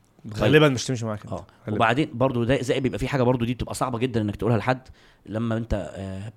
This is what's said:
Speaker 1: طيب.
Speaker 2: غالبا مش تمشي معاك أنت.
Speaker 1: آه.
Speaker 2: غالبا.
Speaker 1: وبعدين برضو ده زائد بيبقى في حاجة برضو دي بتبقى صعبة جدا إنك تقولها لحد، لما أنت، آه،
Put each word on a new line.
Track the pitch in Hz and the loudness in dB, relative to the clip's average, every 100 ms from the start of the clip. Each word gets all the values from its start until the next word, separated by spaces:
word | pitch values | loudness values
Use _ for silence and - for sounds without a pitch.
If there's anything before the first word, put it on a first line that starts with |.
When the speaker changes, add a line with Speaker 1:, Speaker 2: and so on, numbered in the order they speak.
| _ _ | _ _
Speaker 1:
طيب. | - 104 | -12 0
Speaker 2:
غالبا | 110 151 151 | 6 8 6
مش | 123 | 4
تمشي | - 123 113 | -2 -4 -4
معاك | 107 | -6
أنت. | - | -8
Speaker 1:
آه. | 87 - _ - | -10 -12 _ -6
Speaker 2:
غالبا. | 107 | 2
Speaker 1:
وبعدين | 113 123 156 | 2 2 -2
برضو | 117 135 120 | 0 0 2
ده | 117 139 | 2 0
زائد | 127 127 | 0 0
بيبقى | 127 - | 0 -2
في | 127 | -4
حاجة | 139 | 2
برضو | 123 127 | 2 2
دي | 117 | 0
بتبقى | 120 110 | -4 -6
صعبة | 110 131 117 | -4 -4 -2
جدا | 120 113 | -2 0
إنك | 104 101 | -2 0
تقولها | 101 113 | 0 2
لحد، | 123 131 - - - _ - | 2 -2 -4 -20 -20 _ -8
لما | 107 117 113 | -4 -2 -2
أنت، | 113 104 90 92 | -2 -4 -4 -8
آه، | 98 95 107 | -10 -8 -12